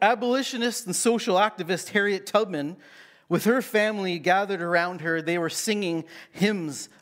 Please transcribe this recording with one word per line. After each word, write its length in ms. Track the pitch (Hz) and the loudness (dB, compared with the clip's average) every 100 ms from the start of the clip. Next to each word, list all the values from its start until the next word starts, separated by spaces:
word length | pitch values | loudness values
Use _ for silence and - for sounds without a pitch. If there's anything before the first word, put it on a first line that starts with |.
abolitionist 840 | 202 233 240 254 254 254 240 220 - | 2 4 2 0 0 -2 -2 -2 -4
and 80 | - | 0
social 400 | 233 233 - 185 | 2 2 2 2
activist 540 | 202 175 170 180 - | 2 0 -4 -4 -2
Harriet 360 | 208 202 190 - | 0 0 -2 0
Tubman, 520 | 208 214 160 143 185 - - - _ - | 0 0 -2 -6 -8 -16 -20 -20 _ -2
with 140 | 170 | 0
her 180 | 208 254 | 2 2
family 580 | - 214 214 214 185 170 | 2 2 2 0 -2 -2
gathered 420 | 151 190 202 190 | 2 2 2 -2
around 400 | 170 170 175 180 | 0 2 0 -2
her, 200 | 165 165 | -2 -2
they 160 | 156 175 | 0 -2
were 120 | 165 | -2
singing 560 | - - 208 185 165 156 - - | -4 -2 -2 -2 -4 -6 -14 -16
hymns 560 | - 196 208 156 131 - _ | 0 0 0 -4 -8 -14 _